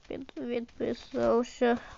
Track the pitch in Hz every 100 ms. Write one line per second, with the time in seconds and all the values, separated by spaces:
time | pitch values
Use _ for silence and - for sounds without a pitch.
0 | - - 269 - 247 240 233 - 233 240
1 | - 254 233 233 247 - 240 240 -